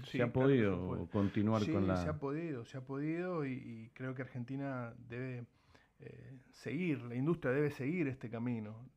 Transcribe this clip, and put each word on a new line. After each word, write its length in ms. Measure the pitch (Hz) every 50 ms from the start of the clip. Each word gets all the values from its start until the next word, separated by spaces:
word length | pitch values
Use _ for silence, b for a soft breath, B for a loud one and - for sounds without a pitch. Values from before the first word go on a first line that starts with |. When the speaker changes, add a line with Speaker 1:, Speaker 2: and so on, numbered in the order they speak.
| 123
Speaker 1:
Sí, 120 | - - 135
Speaker 2:
se 60 | 120
ha 80 | 117
Speaker 1:
claro 160 | - 131 131 139
que 60 | 139
se 60 | 123 110
Speaker 2:
podido 240 | 98 92 87 90 90
Speaker 1:
puede. 200 | 90 87 90 82
Speaker 2:
continuar 540 | - 104 98 98 - 107 104 107 110 110
Speaker 1:
Sí, 100 | 104 - 117
Speaker 2:
con 140 | 101 92 92
la 100 | 92 90
Speaker 1:
se 120 | 87 85
ha 80 | - -
podido, 480 | 139 139 143 160 175 165 143 120 113
se 120 | - - 135
ha 40 |
podido 640 | 127 131 135 139 147 156 160 170 180 185 180 160 143
y, 60 | 135
y 400 | 127 127 113 117 117 113 113 117 -
creo 220 | - 127 131 131
que 60 | 127 127
Argentina 680 | 123 - 127 120 117 135 135 139 139 131 127 120 117 120 123 117 117
debe, 360 | 117 120 127 131 127 120 117 - b b b b b b b b b -
eh, 380 | 131 127 127 123 120 123 135 127 - - -
seguir, 480 | - - 123 123 156 185 175 143 123 120
la 100 | 120 117
industria 360 | 123 135 160 175 170 - 131
debe 180 | 127 143 151 143
seguir 380 | 147 - 131 135 170 185 160 135
este 220 | 127 - - 113
camino 600 | 117 113 117 123 120 113 107 104 113 113 123 127 -